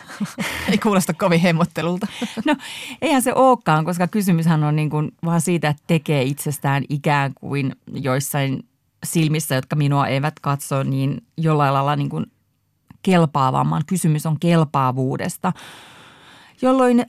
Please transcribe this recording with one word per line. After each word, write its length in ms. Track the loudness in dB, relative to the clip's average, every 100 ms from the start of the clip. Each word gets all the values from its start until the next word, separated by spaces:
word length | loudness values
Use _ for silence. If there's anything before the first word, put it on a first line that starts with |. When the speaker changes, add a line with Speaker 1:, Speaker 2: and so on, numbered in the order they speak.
| -16
Speaker 1:
<laughs> 640 | -10 -8 -6 -8 -6 -2
Speaker 2:
Ei 80 | 0
kuulosta 360 | 2 0 0
kovin 260 | -2 2 2
hemmottelulta. 640 | 2 2 0 -2 -4 -4 -6 -8 -10 -4
Speaker 1:
No, 120 | -2 -2 -4 -14 -14 -6
eihän 200 | 0 0
se 120 | 2
olekaan, 500 | 4 4 4 2 0
koska 240 | 0 -2 -2
kysymyshän 560 | 0 2 2 4 2
on 120 | 2 2
niin 140 | 0
kuin 220 | -2 -4 -4
vaan 160 | -2 0
siitä, 280 | 0 0 0
että 140 | -2 0
tekee 360 | 0 2 0
itsestään 640 | 0 -2 -6 -4 -2 -2 -2
ikään 440 | -2 0 0 0
kuin 380 | -4 -6 -4 -4 -6 -14
joissain 720 | -6 -2 -2 -2 -2 -2 -4 -8 _ _ _
silmissä, 500 | -4 0 2 0 -2
jotka 220 | -4 -2 0
minua 300 | 2 2 0
eivät 340 | 0 -2 -4
katso, 420 | -6 -4 -4 -4
niin 400 | -2 -2 -2 -4 _ -4
jollain 380 | 0 2 2
lailla 220 | 2 0 -2
niin 120 | -2
kuin 180 | -6 -8 _ _ _ _ _ _ -6
kelpaavamman. 800 | 2 4 4 2 0 0 0 -2 -2
Kysymys 400 | -2 0 0 0
on 120 | -2
kelpaavuudesta. 1120 | 2 2 2 2 0 0 -2 -2 -6 -4 -4 -4 -10 -20 -20 -20 -20 -20 -20 -20 -20 -2
Jolloin 440 | 2 4 4 4